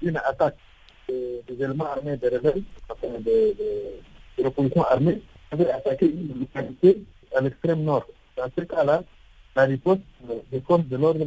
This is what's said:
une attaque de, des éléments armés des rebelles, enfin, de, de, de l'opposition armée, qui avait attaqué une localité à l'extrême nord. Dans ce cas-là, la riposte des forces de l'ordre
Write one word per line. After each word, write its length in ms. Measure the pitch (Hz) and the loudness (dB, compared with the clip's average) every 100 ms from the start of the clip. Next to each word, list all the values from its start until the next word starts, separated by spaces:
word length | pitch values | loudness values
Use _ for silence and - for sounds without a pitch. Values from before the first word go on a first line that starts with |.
une 160 | 170 160 | -2 -2
attaque 400 | 131 135 147 - _ _ - - - | -2 0 0 0 _ _ -20 -18 -8
de, 320 | 127 123 123 120 | -6 -6 -10 -10
des 160 | 123 | -6
éléments 220 | 135 139 160 | -4 -4 -4
armés 320 | 135 147 139 | -6 -6 -4
des 100 | 123 | -2
rebelles, 340 | 123 143 165 190 - - | 0 0 0 -4 -12 -14
enfin, 240 | - 247 233 | -10 -8 -6
de, 60 | |
de, 320 | 220 226 220 202 214 208 - - - - - - | 2 4 4 0 -4 -4 -8 -12 -18 -20 -10 -4
de 60 | |
l'opposition 380 | 131 131 135 170 | -2 0 0 2
armée, 400 | 127 - 151 214 - - - | 2 4 2 0 -4 -20 -6
qui 60 | |
avait 160 | 151 180 | 0 0
attaqué 340 | 110 - 269 | 0 -2 2
une 360 | 165 160 160 127 | 2 0 -6 -8
localité 600 | - - - 123 180 196 - - - | -8 -8 -10 2 4 4 0 -20 -6
à 60 | 131 | -2
l'extrême 420 | 135 - 165 160 | -2 -2 -2 0
nord. 240 | 156 139 - - _ - | 0 0 -2 -12 _ -8
Dans 80 | 127 147 | -6 -6
ce 40 | |
cas-là, 400 | 175 170 143 160 180 - - - - - | -4 0 2 0 -2 -18 -20 -20 -6 0
la 60 | |
riposte 400 | 135 135 175 190 - - 123 117 - | 2 2 2 0 0 -16 -10 -10 -6
des 80 | 127 | -6
forces 240 | - 175 | 2 2
de 140 | 151 127 | 2 0
l'ordre 260 | 156 160 | 2 2